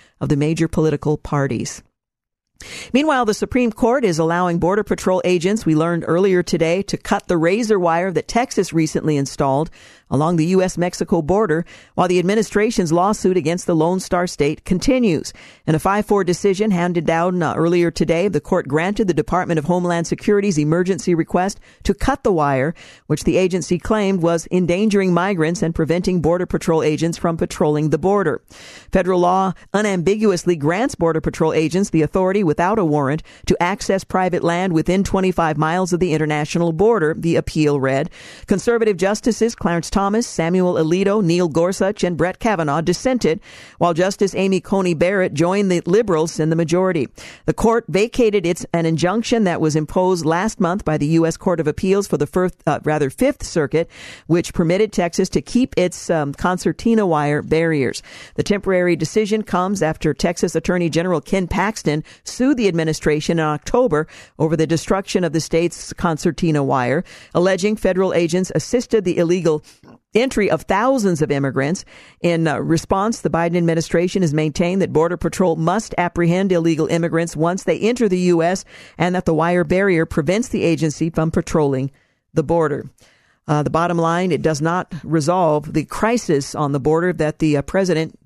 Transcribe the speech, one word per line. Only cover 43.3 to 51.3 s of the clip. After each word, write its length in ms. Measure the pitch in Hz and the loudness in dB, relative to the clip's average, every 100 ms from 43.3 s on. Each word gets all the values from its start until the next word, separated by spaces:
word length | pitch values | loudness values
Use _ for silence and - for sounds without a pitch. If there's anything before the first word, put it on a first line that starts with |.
| 165 - - - - | -2 -6 -20 -20 -2
while 160 | 170 | -2
Justice 420 | 170 180 202 202 - | 2 0 0 -2 0
Amy 240 | 190 185 | 0 0
Coney 340 | - 208 180 | 0 0 0
Barrett 400 | 160 175 196 185 | 0 0 2 -2
joined 380 | 135 170 196 196 | 0 0 2 0
the 100 | 175 - | 0 2
liberals 540 | 196 220 160 165 - | 0 2 0 0 -2
in 100 | 156 | 0
the 60 | 165 | 0
majority. 520 | 165 170 185 170 123 - - - - | 0 0 0 0 -4 -8 -20 -6 -2
The 80 | |
court 320 | - 220 233 220 | 0 2 2 0
vacated 580 | 175 226 - 226 202 165 | 0 0 2 2 2 0
its, 200 | 180 - | -2 -2
an 120 | 170 165 | -2 0
injunction 600 | 160 175 214 226 233 196 | 2 0 0 0 2 2
that 160 | 160 | 2
was 140 | 156 151 | 0 0
imposed 500 | 156 190 185 185 160 | 0 0 2 2 0
last 340 | 165 214 - | 0 -2 -2
month 240 | 170 180 | -2 -2
by 140 | - 156 | -2 -2
the 80 | 143 | 2
U 200 | 165 | 2
S 120 | 165 | 2